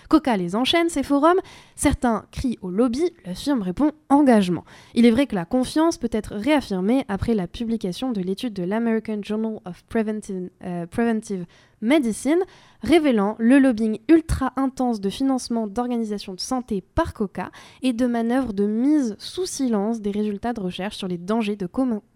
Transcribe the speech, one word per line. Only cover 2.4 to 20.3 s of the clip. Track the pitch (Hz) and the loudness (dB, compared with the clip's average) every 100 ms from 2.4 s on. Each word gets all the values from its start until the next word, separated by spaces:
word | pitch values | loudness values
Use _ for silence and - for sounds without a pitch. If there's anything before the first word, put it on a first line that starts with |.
| 254 - | -6 -6
au | 180 | -4
lobby, | 185 254 254 349 - | 0 0 2 -4 -4
la | - | -12
firme | 180 285 262 | -6 -2 -2
répond | 180 180 294 - - | -2 0 0 -2 2
engagement. | 277 277 214 180 156 - - - | 6 8 6 4 -2 -6 -20 -4
Il | - 233 | 4 6
est | |
vrai | 226 285 | 6 0
que | 190 | -2
la | |
confiance | 170 254 247 311 330 - | -2 -2 0 2 0 0
peut | 240 | -4
être | 220 - | -4 -6
réaffirmée | 202 240 302 - 185 196 269 262 | -4 2 2 0 -2 0 0 0
après | 196 - | -4 -2
la | 220 170 | -2 -2
publication | - 226 226 180 175 262 | -6 -4 -4 -4 -6 -4
de | 208 | -4
l'étude | 180 196 254 | -4 -4 -6
de | 190 | -6
l'American | 175 220 233 220 220 214 | -4 -2 0 -2 -2 -8
Journal | 196 220 226 214 | -6 -4 -4 -8
of | 180 175 | -12 -16
Preventive, | _ 233 214 214 208 185 180 - | _ -2 -2 -6 -8 -10 -10 -12
euh, | 180 175 170 | -10 -8 -6
Preventive | - 233 220 214 190 175 _ _ _ | -2 0 -2 -4 -8 -10 _ _ _
Medicine, | 214 320 233 202 262 339 381 - _ _ | 2 2 2 -2 0 0 0 -8 _ _
révélant | 214 330 302 220 196 220 | 2 4 4 2 0 2
le | 226 277 | 6 6
lobbying | 262 220 220 214 - | 6 2 -2 -2 4
ultra | 330 320 - 262 - | 4 4 -2 -2 -2
intense | 269 262 247 214 | -4 -2 -2 0
de | 196 | -4
financement | - 269 254 - 233 208 | -2 -2 -2 -2 -4 -2
d'organisations | 208 247 240 220 202 - | -4 -2 -2 -4 -6 -8
de | 180 | -12
santé | - 262 - 196 - | -6 -6 -4 -6 -4
par | - 330 | -4 -4
Coca | - 196 - - - - - | -4 -6 -6 -12 -14 -20 -4
et | 262 | -4
de | 226 247 | 0 0
manœuvres | 233 233 262 240 | 0 0 0 0
de | 202 | -2
mise | 208 220 269 302 240 - | 0 0 2 2 0 -4
sous | - - | -10 -8
silence | 370 285 262 208 208 233 | -6 -4 0 0 0 -4
des | 208 | -4
résultats | 202 214 | -2 -4